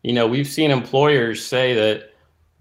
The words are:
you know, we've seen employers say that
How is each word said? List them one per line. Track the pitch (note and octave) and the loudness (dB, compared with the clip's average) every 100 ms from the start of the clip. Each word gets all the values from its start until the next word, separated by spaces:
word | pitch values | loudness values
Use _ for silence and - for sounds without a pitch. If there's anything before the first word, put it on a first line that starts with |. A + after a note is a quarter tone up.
you | A#2+ | -4
know, | A#2+ A2+ | 0 0
we've | C3 C#3+ | 0 -4
seen | - D3+ | -2 0
employers | C3 - C3+ D3 C#3 A#2 G#2 | 0 0 2 2 2 0 -6
say | - B2+ B2+ | -4 -2 0
that | A#2 G#2+ A2 - _ _ _ _ _ | 2 0 0 -8 _ _ _ _ _